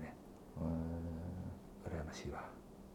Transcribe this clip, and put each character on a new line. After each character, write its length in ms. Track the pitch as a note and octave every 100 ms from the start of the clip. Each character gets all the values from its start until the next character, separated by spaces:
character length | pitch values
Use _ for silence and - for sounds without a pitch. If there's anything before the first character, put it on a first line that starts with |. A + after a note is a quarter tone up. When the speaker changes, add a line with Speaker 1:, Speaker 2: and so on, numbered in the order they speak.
Speaker 1:
ね。 140 | - - - - - D#2+
Speaker 2:
う 20 |
ん。 1300 | E2 E2 E2 E2+ E2 E2 F2 F2 - - - - -
Speaker 1:
羨 120 | D#2+ D#2
ま 80 |
し 160 | - -
い 20 |
わ。 120 | - - - - - -